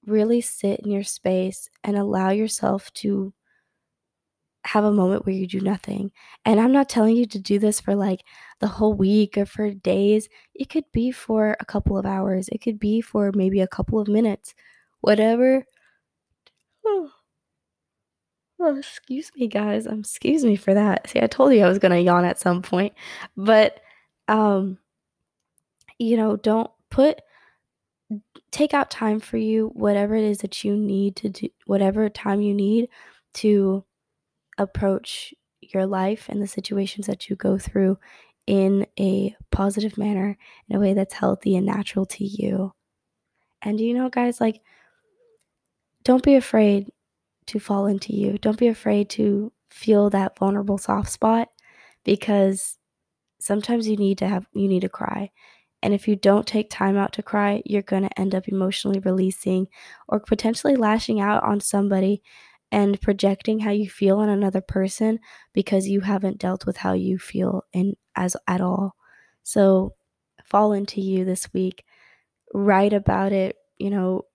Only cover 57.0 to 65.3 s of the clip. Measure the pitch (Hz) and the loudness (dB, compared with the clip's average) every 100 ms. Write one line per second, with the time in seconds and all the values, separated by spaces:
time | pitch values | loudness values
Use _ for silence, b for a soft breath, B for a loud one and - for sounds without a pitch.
57 | 196 - - 208 202 208 - 208 196 190 | -2 -6 -6 -2 0 -2 -2 -4 -2 -2
58 | 196 - 190 190 185 196 190 190 202 196 | -2 -2 -4 -4 -4 -2 -2 -2 -2 -2
59 | 190 185 185 185 - 185 190 B B B | 0 0 0 -2 -2 -2 -2 B B B
60 | B 214 - 208 220 226 294 269 220 220 | B -6 -2 0 0 -2 0 2 2 0
61 | - 220 202 214 - 208 - 202 196 190 | 0 -2 0 0 0 -2 0 0 0 2
62 | 190 208 b b b b _ 214 202 202 | 0 -2 b b b b _ 0 2 0
63 | - 202 196 196 - 220 214 202 202 - | 0 0 0 0 -2 -2 0 -2 -2 0
64 | 196 196 214 202 196 190 190 196 190 - | 2 2 2 2 0 -2 -4 -2 -2 -2
65 | 220 226 B | -2 -2 B